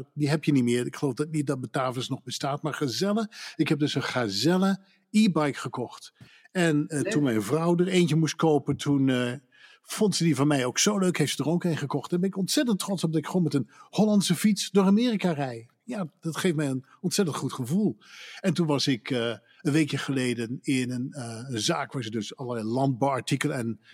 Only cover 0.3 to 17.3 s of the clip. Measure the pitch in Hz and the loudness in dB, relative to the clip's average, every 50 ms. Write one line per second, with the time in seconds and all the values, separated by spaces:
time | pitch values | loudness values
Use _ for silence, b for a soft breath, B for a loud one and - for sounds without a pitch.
0.3 | 160 156 - 160 143 131 120 120 120 123 120 117 - - 151 139 117 - 151 165 | 0 0 2 2 4 4 4 4 2 0 0 -4 -4 -4 -4 -4 -2 -2 -4 -4
1.3 | 156 151 139 147 139 131 127 123 - 143 127 131 120 131 117 - 135 - - 120 | -2 -4 -2 -2 -4 -6 -6 -6 -4 -4 -4 -2 -4 -6 -6 -6 -8 -8 -8 -12
2.3 | - - - 139 139 - - 151 - - 151 131 107 117 185 202 208 226 220 208 | -10 -6 -4 -4 -6 -4 -6 -6 -4 -2 -4 -4 -2 -2 0 0 0 0 -2 -4
3.3 | B B B B B - 151 - 160 143 147 139 - 139 - - - 127 120 101 | B B B B B -2 0 0 2 0 0 0 0 -2 -4 -2 -2 -2 -2 -2
4.3 | 98 98 117 160 180 185 196 190 196 - b b b b b b - 214 220 202 | -2 0 2 2 4 4 4 2 2 0 b b b b b b 4 4 4 4
5.3 | 151 160 151 143 - - - 131 - 127 117 - - - - - B B B B | 4 2 0 0 -2 -4 -8 -8 -6 -6 -8 -8 -10 -18 -20 -20 B B B B
6.3 | B B B B - 185 170 165 147 147 156 - 156 139 127 - - 151 147 131 | B B B B -2 2 2 4 4 2 0 0 -2 -2 -2 0 2 2 2 2
7.3 | 113 107 101 104 143 160 165 175 175 170 180 190 185 180 175 135 151 160 160 143 | 2 0 0 0 0 0 2 2 4 2 2 2 4 4 4 4 4 2 2 0
8.3 | - - 170 160 151 139 - - 131 - - 147 143 139 135 135 127 123 123 120 | 0 2 4 4 4 4 2 0 -4 -2 0 0 2 4 4 4 2 2 0 -2
9.3 | 123 139 _ B B B B B B B B - - - 220 196 - - 165 165 | -4 -8 _ B B B B B B B B -10 0 2 2 2 2 2 2 2
10.3 | 139 123 143 151 147 135 123 127 - - - 202 208 196 185 185 160 - 151 127 | 4 4 4 2 4 2 0 0 0 2 2 2 2 2 2 0 2 2 0 0
11.3 | - - 131 147 170 170 - 175 151 - 143 131 147 139 - - 175 180 180 196 | 0 -2 0 0 0 0 0 0 -2 0 -2 -4 -4 -4 -4 -2 -2 0 0 -2
12.3 | - 190 185 - - 294 302 240 202 185 - - 196 160 - 160 156 160 151 - | -2 -2 -4 0 0 0 2 2 0 -2 -2 -4 -4 -2 -2 0 0 -2 -2 0
13.3 | - 185 170 143 143 139 110 B B B B B - - 214 214 214 202 - - | 0 0 2 2 2 0 -2 B B B B B 0 2 4 4 4 4 4 2
14.3 | 170 - - 220 202 - - - - 202 190 196 202 220 247 247 220 190 - 180 | 0 2 2 2 2 2 -2 2 2 4 6 6 4 4 4 2 0 0 0 -2
15.3 | 156 143 139 127 117 113 117 _ _ _ - - 247 208 180 139 _ _ - 165 | 0 -2 -4 -6 -6 -10 -14 _ _ _ -12 -10 -6 -6 -6 -8 _ _ -8 -6
16.3 | 147 - - 185 151 156 151 135 131 131 b b b b b 175 - - 196 151 | -6 -2 0 0 0 0 -2 -2 -2 -4 b b b b b -2 0 0 0 0